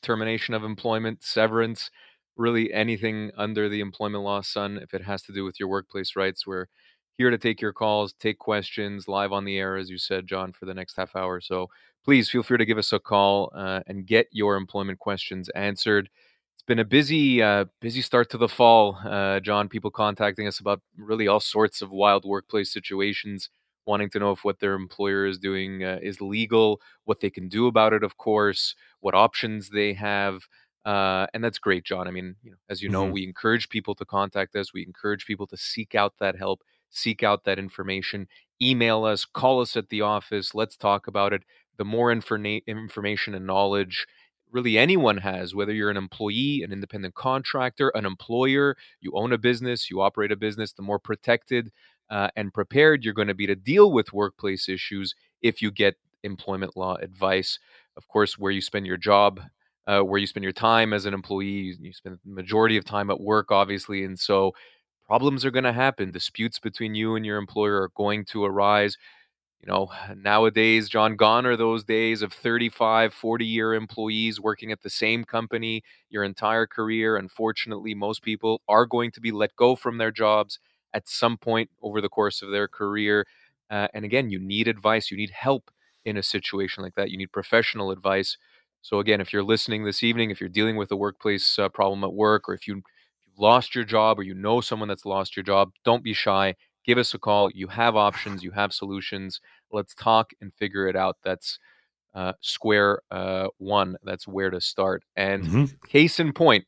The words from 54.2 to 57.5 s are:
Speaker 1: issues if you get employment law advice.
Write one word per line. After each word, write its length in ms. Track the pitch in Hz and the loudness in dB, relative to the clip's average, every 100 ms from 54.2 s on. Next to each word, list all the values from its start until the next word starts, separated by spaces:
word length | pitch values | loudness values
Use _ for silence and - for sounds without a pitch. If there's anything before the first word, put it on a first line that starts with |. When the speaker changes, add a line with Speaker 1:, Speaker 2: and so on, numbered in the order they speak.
| 101 - 104 95 - | -4 -4 -6 -4 -6
Speaker 1:
issues 460 | 92 - 101 98 - _ _ | -6 -8 -8 -8 -12 _ _
if 200 | 117 - | -2 0
you 80 | 107 | -2
get 260 | 101 101 - _ _ | 2 2 0 _ _
employment 540 | 104 98 - 95 95 92 | -12 -10 -8 -6 -6 -6
law 180 | 92 90 | -6 -6
advice. 640 | 92 95 95 95 92 | -8 -2 0 2 0